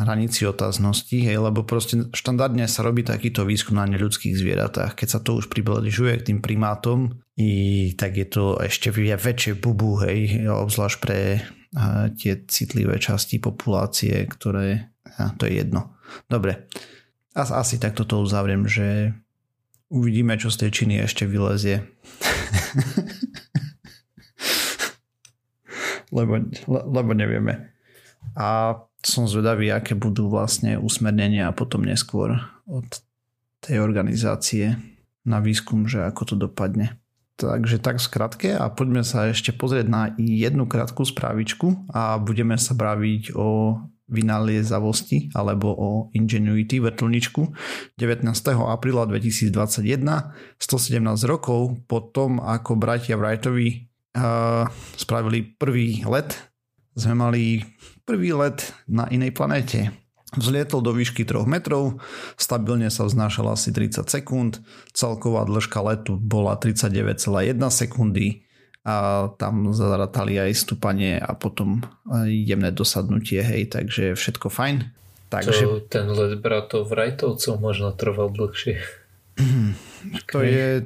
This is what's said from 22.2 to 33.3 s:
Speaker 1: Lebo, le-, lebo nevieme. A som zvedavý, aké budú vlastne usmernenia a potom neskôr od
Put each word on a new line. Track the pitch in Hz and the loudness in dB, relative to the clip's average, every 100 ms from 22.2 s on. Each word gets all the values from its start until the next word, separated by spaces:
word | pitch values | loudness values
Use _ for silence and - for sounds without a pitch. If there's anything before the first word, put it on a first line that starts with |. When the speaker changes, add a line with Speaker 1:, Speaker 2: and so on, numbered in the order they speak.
| - - - 101 - 135 123 - - - 254 - - - - - - - _ _ - - - - - - - - _ _ - _ _ _ - - - - - | -4 -2 0 -2 0 -2 0 -2 -6 -6 -8 -8 -6 -4 -4 -12 -20 -20 _ _ -20 -8 -2 -2 -2 -4 -6 -8 _ _ -20 _ _ _ -16 -8 -8 -8 -4
Speaker 1:
Lebo, | 120 113 110 | 0 2 0
le-, | 113 - - 127 - | -2 -6 -2 -2 0
lebo | 127 117 | 0 2
nevieme. | 110 107 110 107 110 - _ _ - - _ - - | 2 2 2 0 -2 -8 _ _ -20 -20 _ -10 -4
A | 107 113 113 113 - _ | 0 2 0 -2 -10 _
som | - - 117 | -2 0 2
zvedavý, | 107 110 110 104 | 2 2 2 2
aké | 107 110 101 | 0 0 0
budú | 110 107 101 | 0 0 2
vlastne | 104 107 - 110 110 | 2 0 0 0 0
usmernenia | 113 - 107 104 101 104 87 | 0 0 2 4 4 2 0
a | - | -2
potom | 120 101 | -2 0
neskôr | 101 104 - 98 104 120 120 - - | 0 0 -2 -2 0 0 -4 -12 -10
od | 131 - - _ _ _ | -10 -10 -14 _ _ _